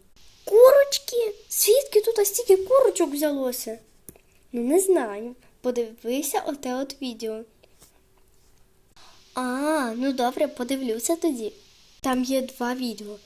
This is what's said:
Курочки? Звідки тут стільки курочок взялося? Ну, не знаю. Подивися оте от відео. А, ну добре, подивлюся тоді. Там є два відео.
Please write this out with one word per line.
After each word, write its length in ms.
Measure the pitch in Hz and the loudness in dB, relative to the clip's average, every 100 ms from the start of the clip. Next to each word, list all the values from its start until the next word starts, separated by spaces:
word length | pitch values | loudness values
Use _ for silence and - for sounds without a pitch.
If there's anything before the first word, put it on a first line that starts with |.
| _ _ - _ | _ _ -20 _
Курочки? 920 | - 415 508 554 571 - - 480 453 - - | 2 8 10 8 4 0 -4 -4 -4 -6 -8
Звідки 500 | - - 494 539 427 | -2 4 4 4 0
тут 260 | 415 440 403 | 2 0 0
стільки 300 | - 480 381 | 0 2 2
курочок 540 | 381 539 480 349 320 | 4 4 4 2 -2
взялося? 680 | 285 302 277 254 254 - 226 _ _ - - _ _ _ | -2 -2 -2 -4 -6 -10 -14 _ _ -20 -20 _ _ _
Ну, 100 | 240 | -6
не 180 | 240 330 | 0 2
знаю. 540 | 381 349 233 202 233 247 _ _ | 4 2 0 -6 -12 -14 _ _
Подивися 840 | 254 240 226 226 226 262 - 427 - | -6 -4 -4 -6 -6 -4 -4 -4 -6
оте 280 | 285 254 | -6 -6
от 280 | 254 277 - | -6 -8 -10
відео. 380 | 254 220 226 220 226 _ _ _ - _ _ _ _ _ _ _ _ _ _ - - - _ | -12 -10 -10 -10 -14 _ _ _ -20 _ _ _ _ _ _ _ _ _ _ -20 -20 -20 _
А, 580 | - 254 254 294 311 247 226 | -8 -4 -2 -2 -2 -2 -2
ну 160 | 269 | -2
добре, 360 | 262 240 254 294 | 0 -2 0 -4
подивлюся 680 | 269 247 269 254 220 240 339 | -4 -6 -4 -4 -4 -2 -2
тоді. 360 | 339 247 214 - _ _ _ _ | -2 -4 -8 -12 _ _ _ _
Там 240 | 262 254 | -4 -2
є 180 | 247 269 | 0 -2
два 320 | 262 - 240 | -4 -6 -6
відео. 420 | 254 240 208 208 208 | -4 -6 -8 -12 -16